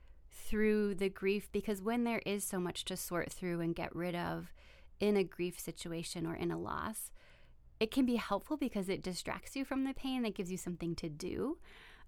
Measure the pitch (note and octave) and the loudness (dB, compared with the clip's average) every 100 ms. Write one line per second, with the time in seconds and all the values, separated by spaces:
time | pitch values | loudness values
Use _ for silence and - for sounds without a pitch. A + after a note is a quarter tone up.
0 | - - - - - G#3+ G#3+ G#3+ G#3 G3 | -20 -20 -18 -8 0 6 6 6 4 2
1 | G3 G3 G3 G3+ - G#3 G3+ G3+ F#3+ A#3+ | 0 2 4 4 2 -2 0 -2 0 2
2 | A#3 A3+ - G3+ - F#3+ F3 - - F#3 | 2 2 0 -2 0 0 0 -2 -4 -6
3 | - F3 - - F3+ E3+ E3+ E3+ E3 - | -2 0 -2 -2 -2 0 0 0 -2 -2
4 | F3 F3 E3+ E3 E3+ - - - - - | -2 0 -2 -4 -6 -14 -18 -20 -20 2
5 | G#3 G3+ F#3 - F3 E3+ - E3 F3+ E3 | 4 6 4 0 -2 -2 -8 -8 -6 -6
6 | E3 F3+ E3 E3 E3+ E3 F3 - - A3 | -4 -2 -2 0 0 0 -2 -4 -4 -6
7 | - - - - - - - - A3 - | -8 -12 -20 -20 -20 -20 -20 0 2 4
8 | B3+ A#3+ - G3 - D4+ B3+ G#3 F#3 E3+ | 6 4 2 -2 0 0 0 0 0 0
9 | F#3 F3 - - - C4+ C4+ C4 C4+ C4+ | -2 -4 -4 -6 -6 -4 -2 0 0 0
10 | C4+ C4 A#3 G3 F3 F#3 - F3 E3+ E3+ | -2 0 0 0 -2 -4 -4 -4 -2 -2
11 | E3 D3+ F3+ - A#3 E4+ - - - - | -4 -6 -4 -2 -2 -2 -8 -18 -20 -20